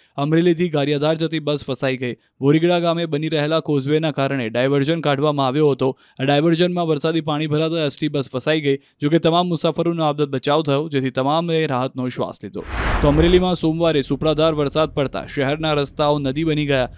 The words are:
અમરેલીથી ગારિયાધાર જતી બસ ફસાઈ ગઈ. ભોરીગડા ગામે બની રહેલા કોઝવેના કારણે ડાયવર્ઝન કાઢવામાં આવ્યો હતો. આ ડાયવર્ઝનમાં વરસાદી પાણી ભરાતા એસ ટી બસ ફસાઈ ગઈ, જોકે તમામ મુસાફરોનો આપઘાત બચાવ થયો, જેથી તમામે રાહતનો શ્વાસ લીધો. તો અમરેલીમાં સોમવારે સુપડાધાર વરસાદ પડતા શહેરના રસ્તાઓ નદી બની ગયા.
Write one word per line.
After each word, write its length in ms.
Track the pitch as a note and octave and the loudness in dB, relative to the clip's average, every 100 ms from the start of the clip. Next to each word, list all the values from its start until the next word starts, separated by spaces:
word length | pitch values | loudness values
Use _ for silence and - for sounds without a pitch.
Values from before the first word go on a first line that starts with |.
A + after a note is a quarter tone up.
| _ - | _ -4
અમરેલીથી 460 | C#3+ D#3+ F3 E3 F3+ D3+ | 0 2 4 2 0 0
ગારિયાધાર 400 | C#3+ D3 D3 D#3+ | 0 0 0 0
જતી 200 | D#3+ D#3 D3 | -2 -2 -2
બસ 160 | D3 - | -4 -4
ફસાઈ 300 | B2+ C3+ B2+ | -4 -2 -2
ગઈ. 120 | B2 - _ - | -4 -8 _ -2
ભોરીગડા 400 | C3+ D#3 F3 F3 E3+ | 2 4 4 2 0
ગામે 160 | E3 E3+ | -2 -2
બની 180 | D3+ D#3 D#3 | -2 -2 -2
રહેલા 260 | D3 D#3+ D#3 | 0 -2 0
કોઝવેના 420 | C#3+ C3+ D3+ D#3 C#3 | -2 2 0 0 -2
કારણે 280 | C3+ C#3 A2+ | -2 -2 -2
ડાયવર્ઝન 540 | A#2 C3+ C#3+ C#3 E3 D3 | 0 2 2 2 0 0
કાઢવામાં 400 | C#3 D3+ C#3+ C3 | 0 0 0 0
આવ્યો 220 | C#3 D3+ | 2 2
હતો. 160 | B2+ C3 C3 _ - | 2 0 -2 _ -6
આ 80 | C3+ | 0
ડાયવર્ઝનમાં 600 | C#3+ E3 E3 F3+ F3 E3+ | 2 4 4 2 0 0
વરસાદી 320 | D3 D#3+ E3 D#3 | 0 0 -2 -2
પાણી 200 | D3 D#3 | -4 -2
ભરાતા 320 | D3+ D#3+ E3 D3 | 0 0 -2 -4
એસ 100 | - | -2
ટી 140 | D#3 | -4
બસ 160 | C#3+ C3 | -2 -4
ફસાઈ 300 | B2+ D3+ D#3+ C#3+ | -4 -2 0 0
ગઈ, 100 | C#3 _ - | -2 _ -4
જોકે 160 | C#3+ E3 E3 | 0 2 2
તમામ 260 | E3+ F3+ | 2 0
મુસાફરોનો 520 | E3 E3+ D#3 E3+ E3+ D#3 | 0 -2 -2 -2 0 -2
આપઘાત 260 | D3 C#3+ C3+ | 0 -2 -2
બચાવ 240 | D3 D3+ D3+ | 0 0 2
થયો, 160 | C#3 D#3+ | 0 0
જેથી 200 | C#3+ C3 B2+ | -2 -2 -2
તમામે 380 | C3+ D#3+ E3+ D#3+ D#3 | 0 0 0 -2 0
રાહતનો 360 | B2+ C3 C3 B2+ B2 | -2 -2 -4 -6 -4
શ્વાસ 260 | A2 - | -6 -6
લીધો. 220 | G#2 G2 - - - - | -12 -12 -8 -4 -2 0
તો 120 | D3 | 2
અમરેલીમાં 480 | D3 E3+ F3+ F#3 F3 | 4 4 4 2 0
સોમવારે 380 | D#3+ D#3+ E3+ D3+ C3 | 0 0 2 0 0
સુપડાધાર 440 | C3+ D#3 D3+ D#3+ D3+ | -2 0 2 2 2
વરસાદ 360 | C#3+ D#3 D#3 D#3 | -2 0 -2 -2
પડતા 280 | C3 F2+ - | -4 -4 -8
શહેરના 400 | - C3+ D#3 D#3+ D3 | -4 -2 -2 -2 -2
રસ્તાઓ 360 | C#3 - D3 D3 C#3 | -2 -2 0 0 0
નદી 200 | C3+ D#3+ | -2 0
બની 180 | D3+ D3 | 0 0
ગયા. 160 | C3+ B2 | 0 0